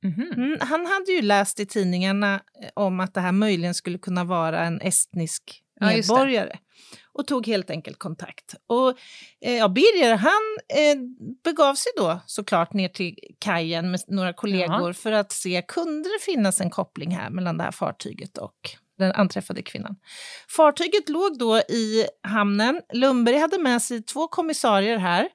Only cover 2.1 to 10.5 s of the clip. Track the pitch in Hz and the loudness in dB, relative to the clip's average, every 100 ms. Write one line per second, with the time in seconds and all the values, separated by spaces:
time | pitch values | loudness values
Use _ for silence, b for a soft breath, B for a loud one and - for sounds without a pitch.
2.1 | 196 202 196 - _ - - 202 185 185 | 0 0 -2 -6 _ -14 -2 -2 0 -4
3.1 | 196 180 190 214 185 175 175 - 175 - | -2 0 2 2 0 -2 -4 -6 -8 -4
4.1 | 180 175 180 160 165 170 165 190 - - | -4 -2 -2 0 0 -2 -2 0 0 0
5.1 | - 160 - - - _ _ 208 220 185 | -4 -4 -6 -12 -20 _ _ 2 2 4
6.1 | 240 269 240 190 - _ B B B B | 4 4 2 -2 -8 _ B B B B
7.1 | - 277 269 220 214 185 - - - 180 | -10 -2 -2 0 -2 -2 -8 -10 -12 -10
8.1 | 165 - - _ - _ 233 262 254 B | -10 -12 -18 _ -20 _ 2 2 0 B
9.1 | B B B 226 240 214 190 381 415 254 | B B B -4 2 2 6 6 6 6
10.1 | 226 226 403 440 | 6 4 4 0